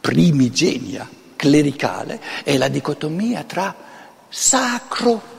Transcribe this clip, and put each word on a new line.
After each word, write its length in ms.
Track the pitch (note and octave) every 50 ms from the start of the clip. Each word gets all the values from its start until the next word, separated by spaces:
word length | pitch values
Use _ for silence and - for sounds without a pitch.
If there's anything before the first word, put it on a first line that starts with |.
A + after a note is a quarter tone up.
primigenia 1040 | - - B2+ D3 F3 F3 D3+ C#3 B2+ A#2+ - - D#3 - - - - G2 F2 - - - - - _ - -
clericale 840 | - - C3+ C#3+ D3+ D3 C#3+ - - - A2 F2+ - - - - - - - - - -
è 140 | - C#3 C3
la 100 | C3 C3+
dicotomia 720 | C3+ C#3+ - D3+ D3 - D#3 D3+ D#3+ F3+ G#3+ A#3 A#3+ - D3
tra 300 | - - F3 F#3+ G3 - - - - - - - - - _ _ _
sacro 920 | - - - - - B3+ C4 B3 A#3+ A#3+ - - - - - A#3+ A#3 G#3 - - -